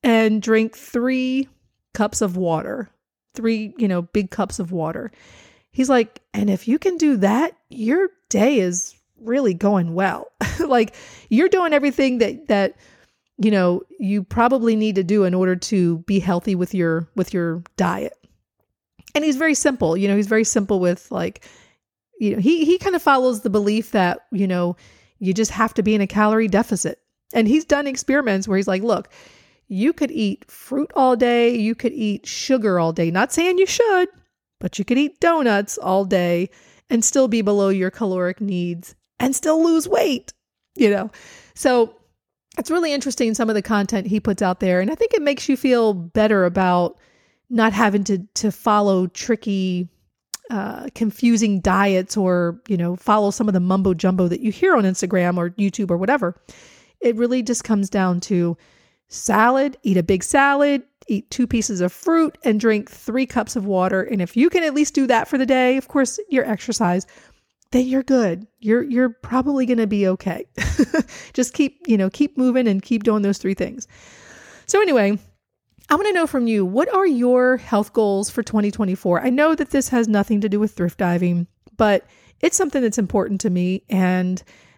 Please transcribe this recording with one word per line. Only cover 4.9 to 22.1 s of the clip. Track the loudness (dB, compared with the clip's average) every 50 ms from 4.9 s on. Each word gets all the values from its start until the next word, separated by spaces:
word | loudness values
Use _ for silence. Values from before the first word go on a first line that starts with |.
| -8 -10 -12 -14 _ _ -20 -20 -20 -20 -20 -20 _ _ _ _
He's | _ -2 0 2
like, | 2 2 2 0 _ -20 _ _ -6
"And | -2 0 0
if | 0 -2 0 -2
you | -2 0
can | 0 -2 -2
do | 2 2 2 2
that, | 2 2 2 2 0 0 -2 -4 _ _ _
your | -12 -6 -2 0 0 0 0 -2 _ _ _ _
day | 0 2 2 4 2 2
is | 0 0 -2 -6 -8 -10 _ _ _ _ _ _
really | -8 -4 -2 0 0 0 0
going | 0 0 0 2 2 0 -2 -2
well." | -2 -2 -2 -4 -6 -12 -16 _ _
<laughs> | -8 -8 -4 -4
Like, | -2 0 2 2 2 0 -4 -20 -20 -20 -20 -20 -6
you're | _ 2 2 4 4
doing | 2 2 2 2 2
everything | 2 2 0 0 2 0 0 2 0
that, | 0 -2 -2 -10 -4
that, | -2 0 0 0 -2 -4 _ _ _ _ _ _ _ _ _ _ _ _
you | -2 0 2
know, | 2 2 2 2 0 -2 -6 _ -12 -8
you | -4 -2 -2 -2 -4
probably | _ 0 0 2 2 2 2 2 2 2
need | 2 0 0 0
to | -2 0
do | 2 2 2 2
in | 2 2
order | 2 2 0 0
to | -2 -2 -2 0 2 2 2 0 -2
be | -2 -2 -2 0
healthy | 0 0 -2 -2 -2 -2 -2
with | -2 -2 -4 -2
your, | -2 0 0 -2 -2 -6 _ _
with | -4 -4 -2 -2
your | -4 -4 -4 -4 -8 -10 -14 _
diet. | -2 -2 -2 -2 -4 -8 -10 -10 _ _ _ _ _ _ _ _ _ _ _ _ _ _ _ _ _ -20 -6 _
And | -2 0
he's | 0 0
very | 0 0 0 0
simple, | 2 0 0 0 2 0 0 0
you | 0 0
know, | 2 2
he's | 0 0
very | 2 2 0 0
simple | 2 0 -2 0 0 0 2
with, | 2 0 0 -2 -6 -8
like, | -6 -4 -4 -6 -8 -12 -20 -20 -20 -20 _ _ _ _ _ _ _ _ _ _